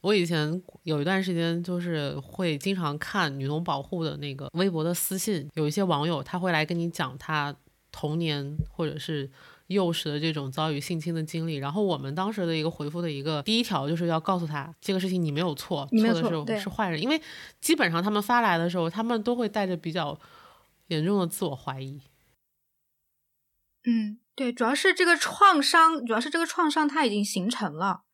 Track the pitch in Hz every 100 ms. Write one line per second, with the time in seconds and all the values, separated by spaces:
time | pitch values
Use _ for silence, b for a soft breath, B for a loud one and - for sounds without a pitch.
0 | 190 208 170 165 151 175 - - - 151
1 | 147 190 190 170 165 170 175 180 175 160
2 | 143 143 135 - 180 147 190 190 160 151
3 | - 208 165 139 135 151 170 139 139 180
4 | 160 147 143 135 139 165 196 165 160 175
5 | - 190 202 185 143 - 151 151 190 147
6 | 156 156 - 185 180 160 156 170 170 165
7 | 139 131 - 156 143 143 _ _ _ -
8 | 151 156 165 143 139 151 151 - 156 147
9 | - 151 139 b b b _ 196 180 165
10 | 156 147 160 151 139 131 156 143 143 170
11 | 165 165 156 165 165 147 139 170 202 156
12 | 135 151 190 214 170 160 156 165 147 165
13 | 175 143 143 156 143 226 240 170 139 165
14 | 170 160 160 185 165 147 139 160 - 190
15 | 185 180 160 143 180 143 - 147 139 226
16 | 226 226 214 165 147 220 196 - 202 156
17 | 226 311 B B B - - 320 208 165
18 | 190 208 208 240 226 170 170 180 165 185
19 | 226 233 214 247 220 208 190 180 170 170
20 | 147 151 b b b b b _ _ 160
21 | 160 202 175 - 175 135 - 131 135 139
22 | - _ _ _ _ _ _ _ _ _
23 | _ _ _ _ _ _ _ _ - 233
24 | 214 214 _ - 262 240 233 277 381 370
25 | 349 339 - - 403 330 285 349 320 320
26 | 240 220 247 330 330 - 330 294 302 302
27 | 269 208 202 - 185 247 196 147 190 -
28 | _